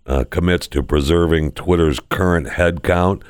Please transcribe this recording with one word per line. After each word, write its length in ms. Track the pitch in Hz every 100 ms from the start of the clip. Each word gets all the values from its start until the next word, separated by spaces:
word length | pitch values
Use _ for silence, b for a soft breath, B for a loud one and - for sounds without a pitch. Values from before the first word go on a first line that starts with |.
| -
uh, 180 | 67 62
commits 400 | - 87 87 -
to 140 | 69
preserving 720 | 67 73 69 85 85 80 76
Twitter's 480 | - 87 87 80 69
current 480 | - - 92 85 69
headcount 760 | - 87 85 - 87 90 98